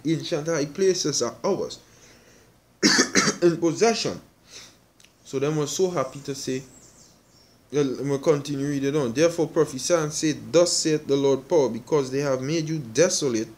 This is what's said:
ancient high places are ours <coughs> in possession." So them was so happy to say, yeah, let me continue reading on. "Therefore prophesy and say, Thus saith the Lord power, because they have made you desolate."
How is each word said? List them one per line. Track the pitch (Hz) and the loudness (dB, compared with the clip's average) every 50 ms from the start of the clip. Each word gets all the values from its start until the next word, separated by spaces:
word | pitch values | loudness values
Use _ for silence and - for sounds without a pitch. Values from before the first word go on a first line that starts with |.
| - | -2
ancient | 156 160 143 - - 175 147 147 | -2 -2 -2 -2 -4 -4 -4 -2
high | 165 165 147 147 | -2 -2 -2 -2
places | 147 - 196 190 190 180 180 - 151 135 - - | -4 -2 0 2 2 2 2 0 -2 -2 0 -2
are | 120 - - - | -4 -4 -4 -2
ours | 190 190 123 78 62 - - - _ _ _ - - - - _ - - - _ _ _ _ _ _ _ _ - | -2 -2 -2 -4 -6 -8 -14 -18 _ _ _ -20 -20 -20 -20 _ -20 -20 -20 _ _ _ _ _ _ _ _ 2
<coughs> | - - - - - - - - - 202 - | 2 4 4 2 0 0 0 0 0 0 2
in | 175 175 165 | 2 2 2
possession." | 156 165 165 147 135 202 233 220 - - 131 90 80 - - _ _ _ - - - - - - _ _ _ _ _ - _ _ _ _ | 2 0 -2 2 2 2 2 2 0 -2 -4 -6 -6 -12 -20 _ _ _ -20 -20 -20 -20 -20 -20 _ _ _ _ _ -20 _ _ _ _
So | - - 131 | -8 -4 -2
them | 139 147 156 | -2 0 0
was | 151 147 139 - | 0 -2 -2 0
so | - 190 180 | 0 0 0
happy | 175 147 131 - - 143 | 2 -2 -2 -4 -6 -10
to | - - 135 | -10 -10 -10
say, | - - 135 131 131 - - - - - - - - - - _ _ _ _ _ _ _ _ _ _ _ _ | -8 -6 -6 -6 -6 -6 -10 -18 -20 -20 -20 -20 -20 -20 -20 _ _ _ _ _ _ _ _ _ _ _ _
yeah, | 127 147 | 0 0
let | 143 131 120 95 131 | 0 0 -2 -4 -2
me | 143 139 135 | -2 -2 0
continue | 139 175 165 143 135 147 143 135 139 | 2 2 2 2 0 -4 -6 -4 -4
reading | 143 147 139 139 139 143 | -4 -2 -2 -2 0 0
on. | 156 135 117 | 0 0 0
"Therefore | 113 139 160 170 165 170 156 | 2 2 2 2 2 0 -2
prophesy | - - 170 147 - - 127 - - 175 | 0 2 0 0 0 -2 -6 0 0 0
and | 165 151 151 151 | 2 0 -2 -4
say, | - - 156 139 | -2 -2 -2 -2
Thus | 120 110 110 120 170 175 175 | -4 -6 2 4 4 4 6
saith | - - - 165 151 151 156 | 2 0 0 0 0 0 0
the | - 139 | 0 0
Lord | 143 139 139 135 131 139 - | 2 4 2 2 2 0 2
power, | 180 156 135 | 2 4 4
because | 113 117 113 - - 160 147 135 127 | 2 0 -4 -4 0 0 0 0 0
they | 131 139 | -2 -2
have | 147 143 131 127 131 | 0 0 -2 -2 -2
made | 139 160 170 156 151 | -2 -2 -2 -2 -2
you | 160 | -4
desolate." | 156 127 113 110 143 170 196 190 - 151 135 117 107 117 113 - | -6 -6 -4 2 2 4 4 4 0 0 0 0 0 -2 -4 -10